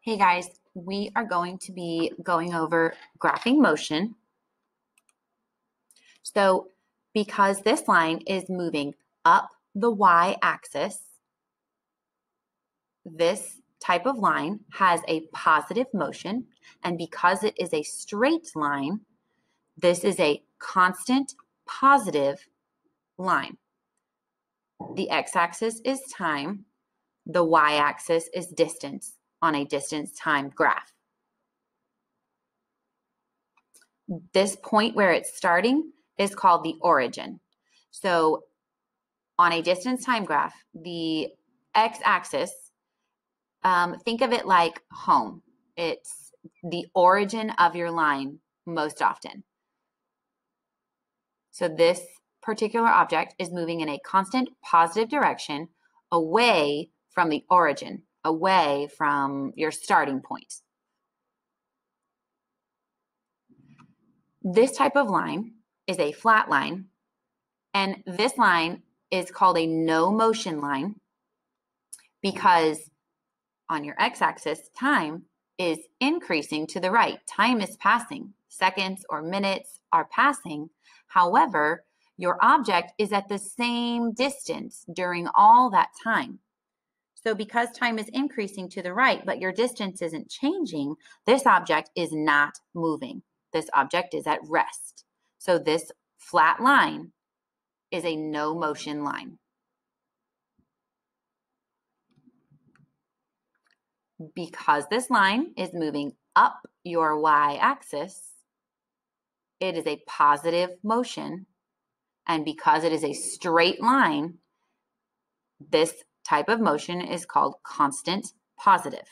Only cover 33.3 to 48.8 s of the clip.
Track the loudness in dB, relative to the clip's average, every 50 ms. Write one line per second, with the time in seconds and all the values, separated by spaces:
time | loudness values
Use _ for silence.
33.3 | _ _ _ _ _ _ _ _ _ _ _ _ _ _ _ -12 -12 -12 -12 _
34.3 | 0 2 2 2 -2 -10 -8 0 2 2 2 2 0 2 2 4 4 2 0 -6
35.3 | -14 -4 0 2 2 4 2 2 0 0 -2 -4 _ _ _ _ _ -4 -4 -4
36.3 | -4 2 4 4 4 4 2 -4 -6 -2 2 4 4 4 2 0 -4 -10 -12 -12
37.3 | -14 -16 _ _ _ _ _ _ _ _ _ _ _ -6 -2 0 2 4 4 4
38.3 | 2 0 -4 _ _ _ _ _ _ _ _ _ _ _ _ _ _ _ _ _
39.3 | _ 2 2 2 2 0 0 0 0 0 0 -4 -4 -4 -2 -2 -2 -2 -2 -2
40.3 | -2 -2 -2 -2 -8 -16 _ _ _ -16 -12 -10 -8 -6 -4 -2 -2 -4 -4 -6
41.3 | -10 _ _ _ _ _ _ _ _ 2 2 2 -2 -2 0 0 0 0 -2 -4
42.3 | -6 -4 -4 -6 -8 -18 -20 _ _ _ _ _ _ _ _ _ _ _ _ _
43.3 | _ _ _ _ _ _ 0 2 2 2 0 -2 -4 -8 _ -6 -2 -2 0 0
44.3 | 0 -2 2 4 4 4 4 2 -2 -8 _ _ -20 -8 0 2 2 2 2 -2
45.3 | -10 -16 _ _ _ _ _ _ _ -6 -6 -6 -6 -6 _ -20 -20 -20 -20 -20
46.3 | _ _ _ -20 _ _ -12 -8 -8 -8 -8 -2 _ 4 6 6 6 6 2 -2
47.3 | -2 -6 -6 -4 2 2 2 2 2 -2 -6 -4 0 0 2 2 0 0 -4 -10
48.3 | -12 -16 _ _ _ _ _ -6 -4 -4